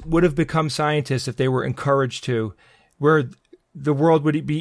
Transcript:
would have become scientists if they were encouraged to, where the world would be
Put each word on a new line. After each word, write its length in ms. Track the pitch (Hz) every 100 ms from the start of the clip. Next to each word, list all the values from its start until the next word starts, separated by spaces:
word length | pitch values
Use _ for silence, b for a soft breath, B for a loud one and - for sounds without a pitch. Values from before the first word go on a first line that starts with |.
| -
would 180 | 165
have 120 | 175 143
become 340 | 151 165 151
scientists 580 | - 151 151 135 127 127
if 80 | -
they 140 | 131
were 160 | 127 127
encouraged 580 | 123 143 139 131 -
to, 300 | - 117 107 - b b b -
where 300 | 147 156 127 - _ - _ 147
the 180 | 143
world 300 | 139 165 160
would 240 | 151 151 135
be 100 | 151